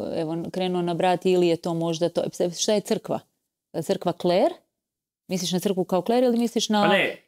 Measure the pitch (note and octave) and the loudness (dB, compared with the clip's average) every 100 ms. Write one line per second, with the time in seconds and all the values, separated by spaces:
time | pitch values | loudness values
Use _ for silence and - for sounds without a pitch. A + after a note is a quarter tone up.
0 | - - D#3+ E3 D#3 F#3 F#3 F3+ F3 E3+ | -4 -4 -4 -6 -6 -4 -2 -2 -2 0
1 | F#3 F3+ F#3 F3+ F3 E3 F3+ E3 E3 D#3+ | 2 2 2 4 4 2 -2 -2 -2 -2
2 | E3 E3 - - F3+ E3 - G#3+ - G#3+ | -2 -2 -4 -2 -4 -2 0 0 0 -4
3 | - C3+ - _ _ _ _ E3 D3+ F#3 | -4 -8 -8 _ _ _ _ -6 -2 -2
4 | F3 E3 F3+ F3+ D#4 - _ _ _ _ | -2 -2 2 4 2 0 _ _ _ _
5 | _ _ - F3+ E3+ F3+ G3+ F3 F3 F3+ | _ _ -6 -4 -2 -2 0 -2 0 -2
6 | F3+ A#3+ B3+ A#3 A#3 A3+ - G#3 G#3 G3 | 0 2 2 2 0 0 0 2 4 4
7 | B2+ - | 2 -4